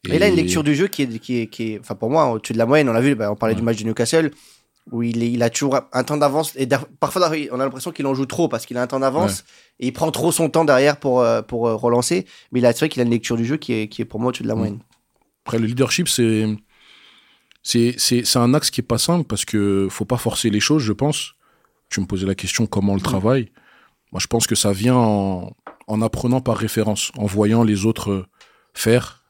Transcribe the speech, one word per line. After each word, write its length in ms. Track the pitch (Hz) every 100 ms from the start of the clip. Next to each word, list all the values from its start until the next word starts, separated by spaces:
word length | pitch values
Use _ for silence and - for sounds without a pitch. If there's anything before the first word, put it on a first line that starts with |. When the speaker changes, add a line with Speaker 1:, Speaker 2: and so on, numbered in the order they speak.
| -
Speaker 1:
Et 80 | 156
là, 80 | 202
une 60 |
Speaker 2:
Et 40 | 180
Speaker 1:
lecture 260 | 180 180
du 120 | 147 143
jeu 120 | 196
qui 160 | -
est, 160 | 135 113
qui 180 | - 123
est, 80 | 113
qui 260 | - 113
est, 60 | 104
enfin, 160 | - 101
pour 140 | 113
moi, 220 | 151 139
au-dessus 220 | 113 -
de 40 | 113
la 80 | 113
moyenne. 240 | 151 139
On 40 |
l'a 60 | 113
vu, 140 | 131 123
bah, 160 | 104
on 40 | 104
parlait 180 | 113 110
Speaker 2:
Ouais. 40 |
Speaker 1:
du 40 | 117
match 120 | 110
de 80 | 107
Newcastle, 460 | 110 117 165 156 - - _ _ _ -
où 100 | 117
il 200 | 117 117
est, 80 | 120
il 100 | 120
a 60 | 117
toujours 300 | - 143 131 -
un 100 | 123
temps 140 | 123 147
d'avance. 340 | 143 143 151 135
Et 80 | 127
der-, 200 | 135 139 -
parfois, 320 | 143 185 175 156 147
on 80 | 127
a 40 |
l'impression 280 | 135 131 170
qu'il 140 | 160 139
en 60 | 135
joue 100 | 135
trop 240 | - 165
parce 160 | 143 -
qu'il 100 | 123
a 40 |
un 60 | 123
temps 120 | 135
d'avance 320 | 135 139 180 95 - - _ _
Speaker 2:
Ouais. 60 | 123
Speaker 1:
et 20 |
il 60 |
prend 180 | 131 160
trop 200 | - 147
son 160 | 156 160
temps 160 | 160 160
derrière 320 | 127 143 143
pour, 240 | 139 127
euh, 200 | 120 113
pour, 260 | 110 120 117
euh, 60 | 110
relancer. 500 | 120 120 123 175 185 - _
Mais 80 | 127
là, 140 | 120
c'est 60 | 117
vrai 100 | 147
qu'il 120 | 131
a 40 | 120
une 60 |
lecture 260 | 117 - 117
du 80 | 117
jeu 100 | 156
qui 140 | -
est, 140 | 113 107
qui 140 | -
est 40 | 110
pour 140 | 107
moi 100 | 120
au-dessus 140 | 123
de 40 | 110
la 60 | 110
Speaker 2:
Mm. 20 |
Speaker 1:
moyenne. 220 | 107 104 - _ _ _ _ _ -
Speaker 2:
Après, 120 | 117
le 80 | 110
leadership, 420 | 123 135 - 180
c'est, 380 | - 113 110 107 107 _ _ _ - - _ _ _ _ _
C'est, 320 | - 120 117 123
c'est, 280 | - 120 113
c'est 140 | 127
un 140 | 120
axe 160 | 143 -
qui 120 | -
est 20 |
pas 140 | 117 117
simple 280 | - 175 151
parce 200 | 104 -
que 420 | 107 101 98 98
faut 160 | - 101
pas 120 | 120
forcer 320 | 117 - 113
les 100 | 104
choses, 240 | - 151
je 80 | 110
pense. 400 | 101 143 151 - _ _ _ _ _ _
Tu 120 | -
me 40 | 95
posais 200 | 98 95
la 100 | 95
question 300 | 92 - 113
comment 240 | - 98
on 20 | 98
le 40 |
Speaker 1:
Mm. 20 |
Speaker 2:
travaille. 480 | - 98 104 135 110 _ _ _ _ _ _
Moi, 80 | -
je 80 | -
pense 180 | 117 -
que 80 | 107
ça 160 | 104
vient 220 | 98 117 127
en, 600 | 113 104 98 92 95 - - - -
en 140 | 107
apprenant 400 | 110 - 120 127
par 160 | 127 117
référence, 540 | 113 - 107 104 - -
en 80 | 104
voyant 380 | 98 104 113
les 220 | 113 101 107
autres, 260 | 110 104
euh, 140 | 98 92 _ - _ _
faire. 500 | - 113 120 - -